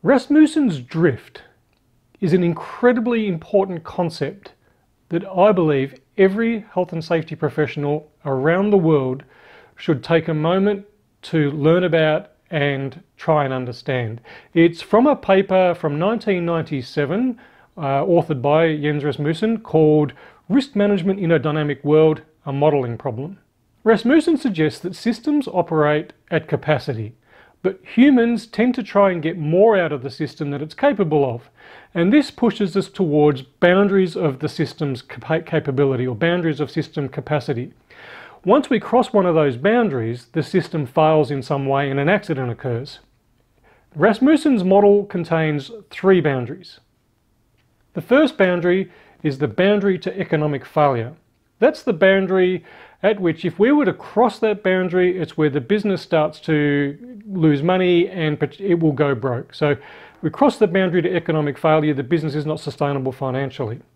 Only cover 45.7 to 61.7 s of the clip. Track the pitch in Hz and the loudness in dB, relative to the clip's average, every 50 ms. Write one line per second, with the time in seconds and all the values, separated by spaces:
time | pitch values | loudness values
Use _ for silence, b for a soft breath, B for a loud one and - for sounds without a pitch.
45.7 | 233 214 - _ - - - 190 190 180 147 151 135 127 123 110 - - - - | -18 -20 -20 _ -14 -2 2 4 4 4 4 0 -2 -2 -6 -8 -12 -16 -18 -20
46.7 | - _ _ _ _ _ _ _ _ _ _ _ _ _ _ _ _ _ _ _ | -20 _ _ _ _ _ _ _ _ _ _ _ _ _ _ _ _ _ _ _
47.7 | _ _ _ _ _ 180 160 - 240 285 320 262 - - 196 185 180 175 160 180 | _ _ _ _ _ -12 -2 2 4 4 4 2 2 2 2 2 2 0 0 0
48.7 | 180 190 185 190 b b b b b b - 151 135 131 151 127 104 - 180 202 | 0 0 -2 -6 b b b b b b -4 -4 -4 -2 -6 -4 0 0 2 2
49.7 | 208 208 190 202 185 - - 185 185 196 180 - - 156 151 151 147 135 - - | 2 2 2 0 -2 -2 -4 -8 -8 -8 -4 -4 -2 -2 -2 -2 -4 -6 -10 -6
50.7 | - 160 147 143 131 117 113 123 156 _ _ _ _ _ _ _ _ _ 214 285 | 0 2 2 2 2 0 -4 -6 -10 _ _ _ _ _ _ _ _ _ 0 0
51.7 | 302 - - 262 202 156 196 190 196 196 190 175 190 190 180 185 185 180 B B | 0 0 -6 -6 0 2 4 4 4 4 0 0 2 2 2 2 0 -4 B B
52.7 | B B B B B B - 202 220 196 185 170 156 165 - 175 - - 208 247 | B B B B B B 0 0 0 0 -2 -2 -2 -2 -6 -6 0 2 2 4
53.7 | 294 294 277 190 170 - - - - 208 247 233 202 - - 220 208 202 - 190 | 4 2 2 0 -2 -4 -14 -6 0 0 0 0 0 -2 -2 -2 -2 -2 -2 0
54.7 | 185 185 185 180 170 185 180 180 180 185 160 156 - - 151 151 131 147 123 - | 0 0 -2 0 0 0 0 0 0 -2 -6 -6 -2 0 0 0 0 -2 -2 0
55.7 | 202 214 202 208 190 165 - _ 170 160 151 156 156 - - - 156 151 147 147 | -2 0 0 -2 -4 -4 -4 _ 0 0 0 0 -4 -10 -4 -2 0 0 2 0
56.7 | 143 143 143 139 143 208 233 247 254 202 214 214 190 185 160 156 147 139 143 175 | 0 0 -2 -2 -6 -10 -16 -20 -20 -18 -14 -10 -4 0 2 2 2 2 0 0
57.7 | 185 185 185 180 180 170 175 - - 185 160 156 147 147 151 - - - 196 196 | 0 2 2 2 2 2 0 -2 -4 -4 -4 -4 -2 -4 -4 -6 -6 -8 -2 -2
58.7 | 170 170 165 156 139 123 151 143 139 117 120 131 120 120 - _ - - 151 147 | 0 2 2 0 0 0 0 0 0 -2 -4 -4 -4 -6 -8 _ -6 -2 0 0
59.7 | 143 - B B B B B B B B - 156 - - 277 285 - - 220 185 | 0 -2 B B B B B B B B -6 -6 0 2 2 2 4 2 0 2
60.7 | 170 196 190 180 160 180 160 185 185 170 165 - 156 156 147 147 131 - - 160 | 2 0 0 2 0 0 0 0 -2 -2 -2 -2 -2 -2 -2 -2 -4 -2 2 2